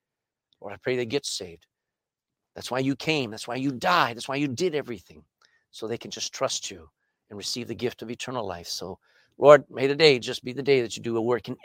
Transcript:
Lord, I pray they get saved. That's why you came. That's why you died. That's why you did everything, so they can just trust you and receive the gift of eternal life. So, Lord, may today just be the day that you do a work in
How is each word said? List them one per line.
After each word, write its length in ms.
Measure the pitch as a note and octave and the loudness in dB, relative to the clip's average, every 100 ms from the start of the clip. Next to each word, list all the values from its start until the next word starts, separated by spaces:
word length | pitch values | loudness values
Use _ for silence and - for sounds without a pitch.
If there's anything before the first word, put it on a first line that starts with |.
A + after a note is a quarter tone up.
| _ _ _ _ _ _ | _ _ _ _ _ _
Lord, 120 | G2+ | -16
I 40 | G2+ | -8
pray 180 | - | -4
they 100 | B2+ | -4
get 220 | B2 C#3 - | -2 -4 -4
saved. 400 | - F2+ E2 _ _ _ _ _ _ _ _ _ | -8 -10 -16 _ _ _ _ _ _ _ _ _
That's 160 | - - | -16 -6
why 80 | B2 | -2
you 160 | C3+ | 0
came. 380 | C3+ - D#3 A#2+ | -2 0 -2 -2
That's 160 | A2 - | -8 -8
why 80 | B2 | -4
you 160 | C3+ | -4
died. 440 | B2+ F3+ F3 C3+ A#2 | -2 2 4 2 -2
That's 120 | - | -6
why 80 | C#3 | -2
you 100 | C#3+ | -2
did 280 | B2 F3+ D3+ | -2 -2 -2
everything, 480 | A#2+ G#2+ - D2+ _ _ _ _ _ | -6 -10 -14 -20 _ _ _ _ _
so 160 | - A2 | -12 -8
they 100 | A#2 | -8
can 140 | G#2+ | -8
just 200 | A2 - | -10 -10
trust 380 | - C3 - - | -4 -4 -4 -8
you 180 | F#2 D#2+ _ _ _ _ | -14 -18 _ _ _ _
and 80 | G#2 | -12
receive 300 | F#2+ B2+ A2+ | -8 -8 -8
the 60 | |
gift 280 | A#2 A#2+ - | -6 -6 -6
of 80 | A2+ | -10
eternal 340 | A#2+ - B2+ G2+ | -10 -8 -6 -6
life. 200 | F2 F2 | -8 -10
So, 320 | - F#2 F#2 _ _ _ - | -10 -10 -12 _ _ _ 6
Lord, 260 | C3+ D3 - | 10 10 8
may 160 | A#2+ C3+ | -2 0
today 320 | C#3+ D#3+ B2+ | 6 6 6
just 260 | A2+ B2 | 2 -8
be 80 | B2 | -8
the 100 | B2+ | -4
day 200 | C3 C3+ | 2 4
that 140 | A#2 - | 2 -4
you 60 | |
do 140 | A#2 A2+ | -4 -2
a 60 | |
work 260 | A2+ A#2+ - | 0 -2 -4
in 80 | B2+ | -12